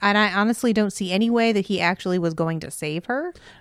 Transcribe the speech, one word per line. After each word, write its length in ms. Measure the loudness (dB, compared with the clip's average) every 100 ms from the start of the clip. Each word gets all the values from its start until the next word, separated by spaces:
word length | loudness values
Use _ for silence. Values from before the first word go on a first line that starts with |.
and 140 | 2 4
I 140 | 2
honestly 400 | 2 0 2 0
don't 180 | 2 0
see 200 | -2 -2
any 180 | 0 2
way 220 | 2 2
that 140 | 2 0
he 140 | 0
actually 380 | 0 -2 -2 0
was 160 | 0
going 240 | -2 -2 -4
to 100 | -8
save 340 | -10 -8 -6 -4
her. 260 | -4 -6 -10 -20 -14